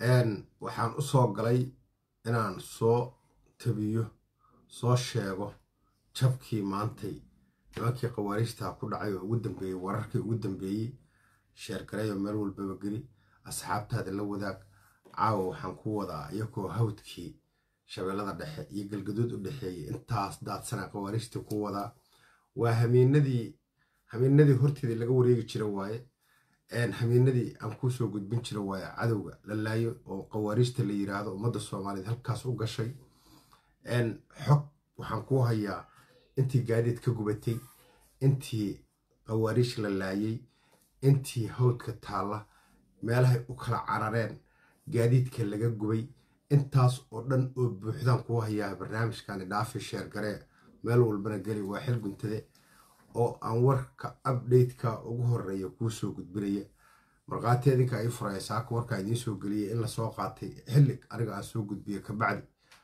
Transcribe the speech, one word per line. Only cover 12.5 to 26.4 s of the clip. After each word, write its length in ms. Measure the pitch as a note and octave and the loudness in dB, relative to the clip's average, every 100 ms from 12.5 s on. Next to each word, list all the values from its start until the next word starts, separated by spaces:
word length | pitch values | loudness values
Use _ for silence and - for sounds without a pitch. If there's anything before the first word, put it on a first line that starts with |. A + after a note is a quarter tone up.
| F#2+ G2 F#2 | -4 -6 -6
geli. 240 | G2+ A2 - _ _ _ | -6 -6 -10 _ _ _
Asxaabtaada 680 | - - - G2+ G#2+ A2+ F#2+ | -12 -10 -4 -4 -2 -4 -4
la 120 | G2 | -4
wadaag. 340 | G#2 G2+ G2+ F#2 - _ _ _ - | -4 -4 -6 -8 -16 _ _ _ -12
Caawa 300 | - G#2+ G#2 F2+ | 0 2 2 0
waxaan 260 | D#2 F#2 | -4 -8
ku 220 | E2 A2 G#2 | -6 -4 -2
wadaa 340 | F#2 D#2 D2 | -4 -6 -6
iyagoo 360 | F#2+ G#2+ G#2+ F#2 | -6 -4 -4 -4
hawdkii 720 | F#2+ A2 G#2 - - E2+ - _ _ _ _ - | 0 0 -2 -12 -12 -12 -14 _ _ _ _ -12
Shabeellada 420 | - F#2 G2 G2+ | -6 -4 -2 -4
Dhexe 300 | E2+ D2+ D#2 D2+ | -6 -8 -10 -8
iyo 160 | G2+ G2+ | -8 -6
Galgaduud 420 | G#2 F#2+ G#2 A#2+ | -6 -2 -2 -2
u 40 | G2 | -2
dhexeeyey 440 | F#2+ C#2+ F#2 F2+ D2 | -6 -6 -8 -8 -8
intaas 460 | A2+ - G#2+ G2 - | -8 -4 -2 -2 -6
daadsanaa 440 | G#2 G2 - G2+ F2+ | -8 -8 -6 -6 -6
khawaarijta 500 | G2+ G2 A2+ - G2+ | -6 -4 -4 -4 -8
ku 240 | - G#2+ | -6 -4
wadaa. 260 | G#2 G2+ G2+ - _ _ _ _ _ | -2 -4 -6 -12 _ _ _ _ _
Waa 160 | G2 A#2 | 0 2
habeenadii, 840 | A2+ A#2 B2 B2+ D3 C3+ B2 G#2 - _ _ _ _ - | 4 6 8 8 6 4 2 -2 -10 _ _ _ _ -8
habeenadii 420 | A2+ C3 C#3+ D3 A#2+ | 0 6 8 10 8
horteedii 340 | C#3+ - A#2+ | 4 2 -2
laga 160 | A2+ A#2 | 0 2
wareegi 320 | B2+ B2 A#2+ | 6 6 6
jira 220 | G#2+ - | 2 -2
waaye. 320 | G#2+ G2 G2 A2+ - _ _ _ | -2 -2 -4 -8 -12 _ _ _